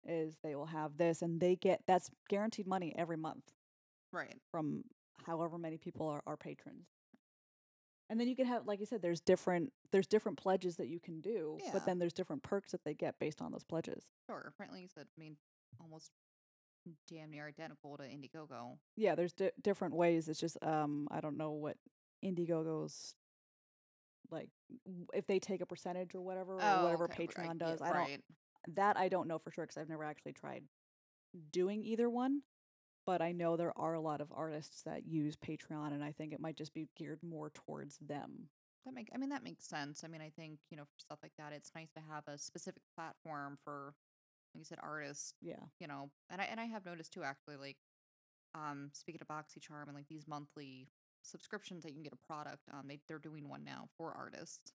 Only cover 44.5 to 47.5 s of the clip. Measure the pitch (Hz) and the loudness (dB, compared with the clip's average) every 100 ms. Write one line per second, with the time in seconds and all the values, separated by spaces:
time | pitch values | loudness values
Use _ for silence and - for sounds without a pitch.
44.5 | 156 160 170 156 151 143 147 - - 170 | -16 -12 -10 -6 -4 -4 -6 -8 -8 -10
45.5 | - - _ 165 139 143 _ _ 180 196 | -10 -14 _ -10 -8 -10 _ _ -4 -2
46.5 | 220 233 220 185 170 160 190 143 139 - | -2 -6 -6 -8 -10 -10 -4 -4 -4 -12